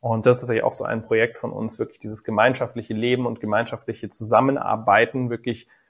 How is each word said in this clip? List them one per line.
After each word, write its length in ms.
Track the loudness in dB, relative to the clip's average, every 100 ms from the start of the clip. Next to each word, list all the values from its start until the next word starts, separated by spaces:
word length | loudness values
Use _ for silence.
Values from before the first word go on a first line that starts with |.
Und 260 | 0 2 4
das 160 | 4
ist 60 | 2
ja 160 | 0
auch 80 | 0
so 120 | -2
ein 180 | -4 -4
Projekt 340 | 0 2 2 -2
von 160 | -10
uns, 260 | -6 -8 -6
wirklich 220 | -8 -8
dieses 240 | -12 -10
gemeinschaftliche 680 | -4 2 2 2 -4 -6 -8
Leben 320 | -4 0 0 -2
und 120 | -4
gemeinschaftliche 720 | -2 -2 -2 -8 -10 -10 -8
Zusammenarbeiten 1200 | -10 2 4 4 2 -2 -2 4 4 4 0 -4
wirklich 380 | -4 -6 -8 -10 _ _